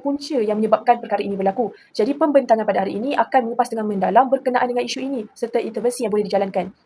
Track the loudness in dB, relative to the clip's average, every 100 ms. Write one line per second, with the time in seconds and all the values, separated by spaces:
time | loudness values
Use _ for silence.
0 | 0 -4 -2 -2 0 0 2 2 4 0
1 | 0 -4 -2 -2 -2 0 -4 -6 _ -2
2 | -2 2 2 4 4 2 2 0 -2 -4
3 | -2 -2 2 2 2 -2 -2 -2 -2 0
4 | 4 4 4 2 0 0 0 0 -4 -4
5 | -4 -6 -8 -8 -4 -2 -4 -2 -4 -2
6 | -2 0 0 0 0 -2 -6 -10